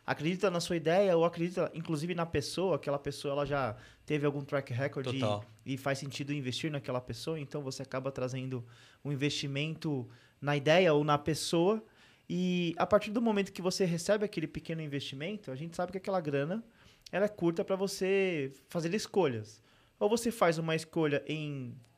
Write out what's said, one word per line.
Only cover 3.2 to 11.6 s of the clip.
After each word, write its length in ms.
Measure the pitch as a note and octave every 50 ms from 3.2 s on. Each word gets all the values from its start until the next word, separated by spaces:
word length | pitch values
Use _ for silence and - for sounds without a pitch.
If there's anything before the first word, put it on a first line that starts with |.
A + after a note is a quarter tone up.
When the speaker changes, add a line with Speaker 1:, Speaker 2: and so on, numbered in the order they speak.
| - D3
Speaker 1:
ela 140 | C#3 C#3+ C#3+
já 300 | C3+ C#3+ C#3+ C3 A#2 G#2 A#2+ - - - _ _
teve 180 | - D3 D3+ C#3+
algum 160 | D3 C#3 C#3+
track 300 | C#3 - D3+ C#3 C3+ -
record 340 | B2 A#2 C3+ B2 - D3 B2+ B2+
e, 40 | A#2+ C3+
Speaker 2:
Total. 240 | B2+ G#2+ G#2 G2+ G#2+ - - - _
Speaker 1:
e 120 | B2 C#3
faz 220 | B2+ - C#3+ C#3 C#3
sentido 340 | - C#3 - - C#3+ C3+
investir 380 | D3 D3 C3 B2+ A#2+ - - D#3+
naquela 300 | D3+ C#3 - - B2+ B2
pessoa. 380 | B2 - B2 - - D#3+ D#3+ D#3+
Então, 240 | C#3+ C3+ - D3+
você 200 | C#3+ C3 C3 -
acaba 280 | C3+ - - C3 C3 C3+
trazendo 540 | C3+ - B2+ B2+ B2+ C3 B2+ C3 C3 A#2+ A#2 - - - - - - _ _
um 80 | C#3
investimento 960 | D3 C3 C#3+ D3+ D3 - - C#3 C3+ C#3 D3+ D#3 D#3+ D3+ - D#3+ D3 C3 A#2+ A#2 - - - _ _ _
na 160 | C3+ C#3+ D3
ideia 360 | D3 C3 D3+ D#3 F3+ F#3+ E3 D3+
ou 100 | D3 D3
na 140 | D3 D3 D3
pessoa. 640 | D3 E3 D#3 - - - - E3